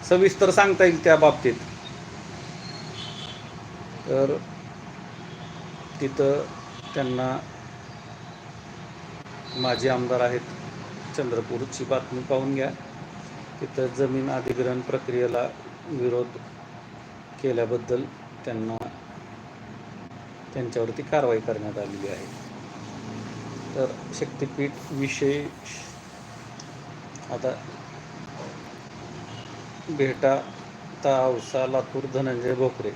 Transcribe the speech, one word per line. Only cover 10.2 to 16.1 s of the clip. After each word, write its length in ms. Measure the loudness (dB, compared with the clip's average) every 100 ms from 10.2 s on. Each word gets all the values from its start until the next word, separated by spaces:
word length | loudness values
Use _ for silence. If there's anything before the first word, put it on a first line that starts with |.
आहेत, 200 | 6 4 -2 -8 -10 -10 -10 -10 -8 -2
चंद्रपूरची 680 | 0 0 0 -2 -2 -4 0
बातमी 360 | 0 0 -6
पाहून 320 | 2 2 2 2
घ्या. 140 | 0 -2 -12 -12 -12 -12 -12 -12 -12 -8
तिथं 260 | -6 0 0
जमीन 420 | 2 2 2 0
अधिग्रहण 520 | 0 0 0 2 0
प्रक्रियेला 640 | 0 -2 0 2 4 4 0 -4 -14 -14 -6
विरोध 460 | 0 2